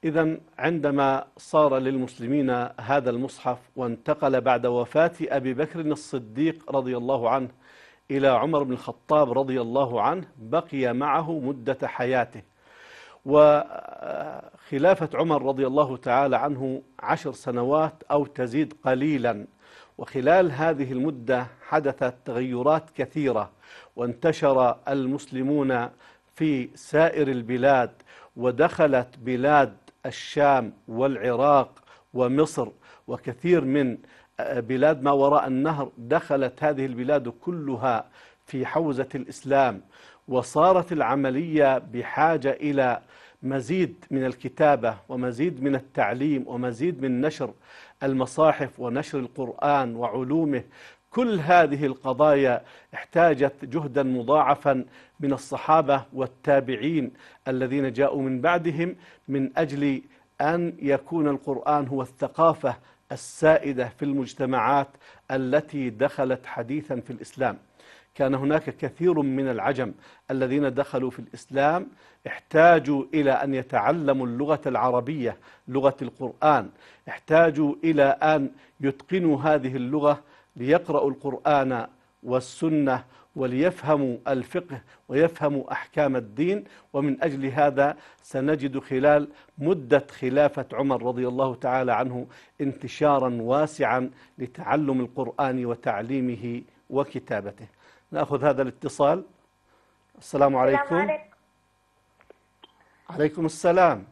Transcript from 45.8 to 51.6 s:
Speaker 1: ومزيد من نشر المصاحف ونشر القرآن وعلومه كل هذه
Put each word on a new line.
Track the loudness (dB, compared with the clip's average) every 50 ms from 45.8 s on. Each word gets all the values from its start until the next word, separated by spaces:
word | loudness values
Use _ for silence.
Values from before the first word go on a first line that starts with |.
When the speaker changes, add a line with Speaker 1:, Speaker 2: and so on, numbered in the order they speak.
| -4 -6 _ -2 -2 -2 0 -2 -2 -2 -2 -2 -4 -6
Speaker 1:
ومزيد | -8 -6 -4 -6 -4 -4 -4 -4 -4 -4 -4
من | -2 -2 0
نشر | -2 -2 -4 -4 -8 -10 -10 _ _ -20 -20 -20 -20 -20 -16 _ -4
المصاحف | -2 -2 -2 -2 -4 0 2 4 4 4 2 -2 -8 -8 -8
ونشر | -8 -4 -4 -4 -6 -4 -6 -6
القرآن | -8 -8 _ -8 -8 -8 -6 -2 0 2 2 2 0 -2 -4
وعلومه | -6 -6 -6 -4 -6 -4 -2 0 0 0 0 -2 -4 -6 -8 _ -20 -20 -20 -20 _ _ _ -4
كل | -2 -2 0 0 -2
هذه | 2 6 6 6